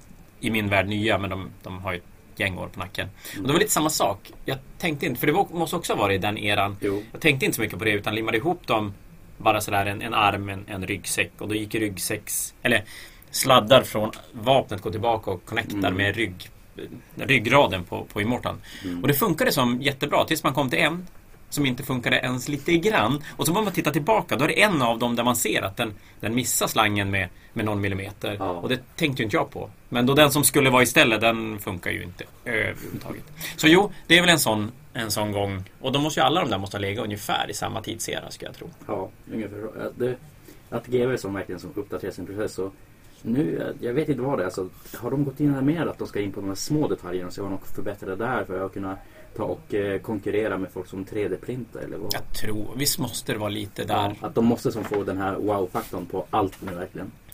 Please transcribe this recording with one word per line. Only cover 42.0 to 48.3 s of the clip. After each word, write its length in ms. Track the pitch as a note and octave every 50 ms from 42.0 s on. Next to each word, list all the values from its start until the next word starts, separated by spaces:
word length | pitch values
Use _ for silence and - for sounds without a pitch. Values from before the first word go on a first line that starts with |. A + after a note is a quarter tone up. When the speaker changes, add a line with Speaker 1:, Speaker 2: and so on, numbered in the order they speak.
| - F#2
Speaker 2:
sin 140 | - F#2+ F2
process, 280 | - G2 G#2 G#2+ F#2+ -
så 180 | - F#2+ G2 - - - - - - - - - -
nu, 520 | - A2+ A#2 C#3 E3 E3 - - A#2+ - - -
jag 120 | G#2+ A#2+ B2
vet 160 | D3+ D#3+ D3+
inte 120 | C#3 A#2
vad 160 | B2 C#3+ C#3+ G#2+
det 40 | F2+
är, 20 |
alltså, 240 | F2+ - G2 F#2 F2+ - - - - -
har 140 | - A2+ A#2+
de 120 | C3 D3 C#3+
gått 160 | C#3 C3 -
in 140 | D3 C#3+ C#3
här 80 | C3+
mer 240 | C3+ C#3+ E3 E3+ C3
att 120 | G#2 -
de 100 | - G#2+
ska 140 | - - G#2
in 100 | G#2 G2
på 100 | F#2+ G#2
de 60 | G2+
här 80 | G2 F#2+
små 320 | - - - D3+ D3+ C#3
detaljerna 400 | G#2+ F#2+ - F2+ F2 F2+ F#2 F2+
och 60 | F#2 -
se 80 | G2
vad 100 | G2+ F#2+
de 80 | F#2+ F#2 - - -
förbättrar 400 | - G2 G2+ G2 - - F#2+ F#2
där 300 | G2 A2+ C3